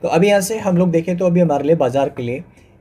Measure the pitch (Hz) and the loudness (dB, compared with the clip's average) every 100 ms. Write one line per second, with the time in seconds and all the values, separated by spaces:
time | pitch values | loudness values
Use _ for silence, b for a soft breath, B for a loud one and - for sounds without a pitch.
0 | 180 165 202 202 190 220 202 175 180 165 | -2 2 4 2 0 -4 -2 0 2 0
1 | 165 175 180 175 170 143 139 165 131 135 | -2 -2 0 2 2 2 0 2 2 0
2 | 139 139 120 131 - b b b | -2 -4 -8 -8 -12 b b b